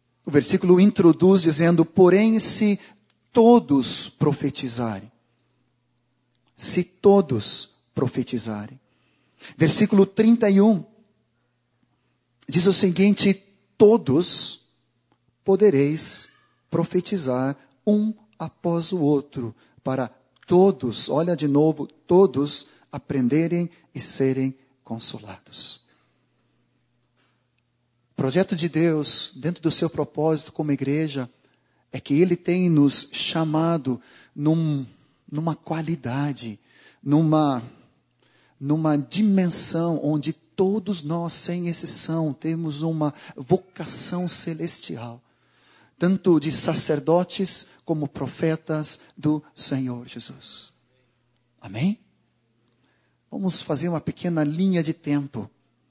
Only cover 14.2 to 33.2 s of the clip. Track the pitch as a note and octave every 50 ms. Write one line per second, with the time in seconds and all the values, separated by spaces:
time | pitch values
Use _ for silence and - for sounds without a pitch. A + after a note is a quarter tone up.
14.2 | F#3 - - - - - - - _ _ _ _ _ _ _ _ _ _ _ _
15.2 | _ _ _ _ _ G3 F#3+ E3+ G#3+ G3+ C#3+ C3+ C#3+ C#3+ D#3 D#3+ - - - -
16.2 | - - _ _ _ _ _ _ _ _ - - E3 - - F3+ F3 - G#3 F#3
17.2 | C#3+ B2+ B2 B2+ C3 C3+ C#3 - _ _ _ _ _ G#3 G#3 G#3+ G#3+ A3 A3 -
18.2 | _ _ _ - D#3+ D#3 - _ - E3+ E3+ E3+ E3 - F#3+ F3+ D3 C#3+ D3+ C#3
19.2 | C#3+ - - C3+ A#2 A2+ - _ _ _ _ _ _ C3+ C3 C3 B2 A2+ - _
20.2 | _ _ _ _ _ - F3 F3+ F#3+ G3 F#3+ - - A#2+ G#2 - - - C3+ D3
21.2 | E3+ F3+ F3 C#3 D3+ C#3+ C#3 C#3+ D3+ D#3+ D3+ D3 C3+ - _ _ _ - F3 F#3
22.2 | G3 D#3 B2+ C3+ C#3+ D3 - - - - _ _ _ _ - C#3 - - - C3+
23.2 | B2 A#2+ C#3+ D#3 E3 E3 F3 F3 F3 E3 - _ _ _ _ B2 - - - -
24.2 | C3+ C3 C3 C3 C3 C3+ C3 - _ _ _ _ _ - A#2 A2+ - - - A2
25.2 | G#2+ G#2 F#2 - _ - - - - - - - _ _ _ _ _ _ _ _
26.2 | _ _ _ _ _ _ _ _ _ _ _ _ _ _ _ _ _ _ _ _
27.2 | _ _ _ _ _ _ _ _ _ _ _ _ _ _ _ _ _ _ _ -
28.2 | C3 C3 C3 F3+ F#3+ - G3+ D#3 E3 E3 C#3 D#3 E3+ E3+ D#3 D3+ C#3+ - - -
29.2 | - - - C3+ C3+ E3 F3+ - - D#3+ - - E3+ D#3+ - - D3 - _ D#3
30.2 | D3+ D#3+ D#3+ D3 - - - - D#3 D3+ C#3 C#3 C#3 C#3 C#3+ D#3 D#3+ D3+ C#3 C#3
31.2 | B2 A#2+ _ _ _ _ _ _ _ _ _ _ _ _ - B2+ - - C#3 D3+
32.2 | F3+ F#3 E3+ - - - F3 F#3 F3+ F3 D#3+ D3 C#3+ C#3 - - - - - -